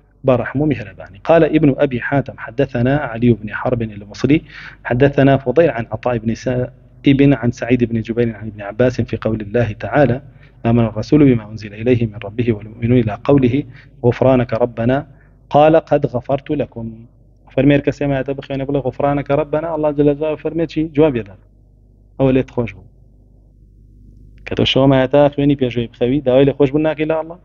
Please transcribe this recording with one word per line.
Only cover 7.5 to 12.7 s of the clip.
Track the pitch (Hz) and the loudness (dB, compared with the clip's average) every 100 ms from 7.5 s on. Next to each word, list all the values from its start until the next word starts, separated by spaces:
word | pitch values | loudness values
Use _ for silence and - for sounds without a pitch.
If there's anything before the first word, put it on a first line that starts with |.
سعيد | - 117 123 | -4 -2 0
بن | 117 113 | 0 -2
جبير | 107 117 120 107 | -4 -2 -2 -4
عن | 113 | -14
ابن | 104 | -12
عباس | 101 107 127 123 | -8 0 0 0
في | 107 113 | -4 -4
قول | 110 110 | -4 -4
الله | 104 113 104 | -4 -2 -2
تعالى: | 101 104 131 131 117 - - - _ 120 | -4 -2 2 2 0 -8 -20 -20 _ 0
"آمن | 117 | 2
الرسول | 113 107 107 151 | 0 -2 2 4
بما | 143 117 104 | 6 4 -2
أنزل | 107 107 | -14 -14
إليه | 104 117 120 113 | -6 0 0 0
من | 101 | -6
ربه | 101 113 120 | -10 -4 -2
والمؤمنون" | 104 107 | -2 -6